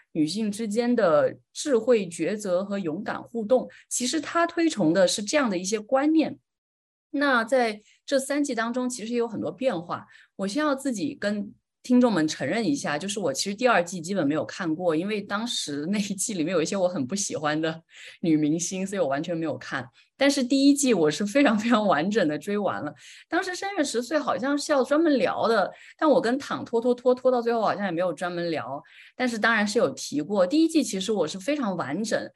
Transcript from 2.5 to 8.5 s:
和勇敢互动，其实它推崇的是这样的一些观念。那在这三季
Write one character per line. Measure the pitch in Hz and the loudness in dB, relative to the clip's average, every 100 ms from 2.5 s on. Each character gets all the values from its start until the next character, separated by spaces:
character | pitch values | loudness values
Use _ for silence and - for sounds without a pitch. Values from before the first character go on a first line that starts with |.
| 180 | -2
和 | 202 202 | -2 -4
勇 | 170 160 | -4 -6
敢 | - 147 | -6 -8
互 | - 233 | -8 -8
动， | 208 254 - - _ | 2 2 0 -14 _
其 | - 240 | -6 -2
实 | 311 | -4
它 | 285 339 | -2 0
推 | 339 339 330 | 0 2 0
崇 | 262 160 | 2 2
的 | 180 180 | 4 4
是 | 180 | 2
这 | 208 302 | 0 0
样 | 254 | 0
的 | 175 | -2
一 | |
些 | 190 214 | -2 -4
观 | 214 262 294 | 0 2 4
念。 | 320 214 - _ _ _ _ _ _ _ 285 | 4 2 -4 _ _ _ _ _ _ _ -2
那 | 285 254 | 2 2
在 | 226 262 233 208 _ _ | 2 2 2 -2 _ _
这 | - 277 | -2 0
三 | 269 285 | 0 -2
季 | 285 | 0